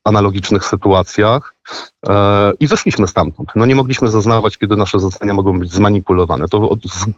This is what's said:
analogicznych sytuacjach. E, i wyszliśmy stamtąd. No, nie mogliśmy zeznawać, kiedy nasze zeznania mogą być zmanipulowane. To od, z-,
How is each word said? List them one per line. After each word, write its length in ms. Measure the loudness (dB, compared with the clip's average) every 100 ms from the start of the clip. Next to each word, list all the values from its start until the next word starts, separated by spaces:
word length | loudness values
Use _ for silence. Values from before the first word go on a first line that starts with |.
analogicznych 600 | 0 2 2 -2 -2 -2 -2
sytuacjach. 880 | -2 2 2 0 0 0 0 -4 _ -18 -18 -18 _ 0
E, 460 | 2 2 2 2 0
i 80 | 0
wyszliśmy 400 | 0 -2 0 -2
stamtąd. 420 | 0 -4 -6 -6 0
No, 100 | 2
nie 100 | 2
mogliśmy 320 | 0 -2 0
zeznawać, 500 | 0 2 2 0 -2
kiedy 180 | -2 0
nasze 240 | 0 0
zeznania 340 | -2 -4 -2
mogą 260 | 0 0 0
być 120 | -2
zmanipulowane. 760 | 0 2 2 2 0 2 -2 -2
To 220 | 0 0
od, 100 | -2
z-, 260 | -6 -6 -6